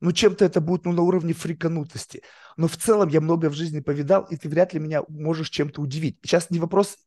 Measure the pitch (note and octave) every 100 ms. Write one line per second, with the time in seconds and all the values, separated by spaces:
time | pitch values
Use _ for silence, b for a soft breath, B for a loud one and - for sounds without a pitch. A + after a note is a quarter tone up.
0 | F3 F3 A3+ F3 F#3 F3+ D#3 F3+ F3+ F3
1 | F3 F#3 E3 E3 E3 D#3 E3 E3 D3+ -
2 | - - B B B - D#3+ - - G#3+
3 | F3 D#3 D#3 E3+ D#3+ D3 E3 D3+ C3+ D3
4 | C#3+ F#3+ - D#3+ D#3 D3+ F#3 E3 D#3 D3+
5 | - D#3 D#3 D#3+ D#3 - C#3+ D3 C#3+ D3
6 | D#3 - - E3+ - F3 E3+ F#3+ G3+ -